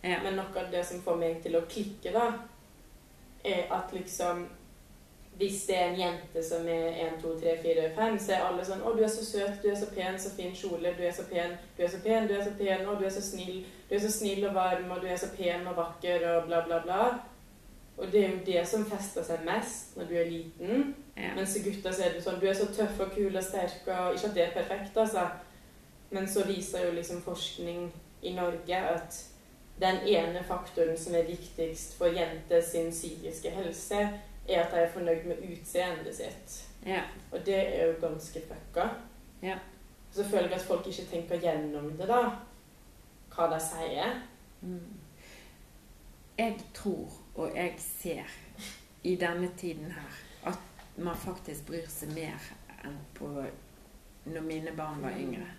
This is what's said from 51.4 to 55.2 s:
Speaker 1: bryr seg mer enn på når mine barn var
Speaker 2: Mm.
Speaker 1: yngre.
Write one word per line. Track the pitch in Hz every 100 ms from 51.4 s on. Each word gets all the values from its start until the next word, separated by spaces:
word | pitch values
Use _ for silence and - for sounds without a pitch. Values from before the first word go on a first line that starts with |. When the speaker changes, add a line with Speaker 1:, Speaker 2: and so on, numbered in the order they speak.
| - 151 147
Speaker 1:
bryr | 165 165
seg | - 151 156
mer | 156 147 - - - -
enn | 139 143 147
på | - 147 143 135 - - - - - - - -
når | 160
mine | 160 160 160 160
barn | 156 147
var | 139
Speaker 2:
Mm. |
Speaker 1:
yngre. | -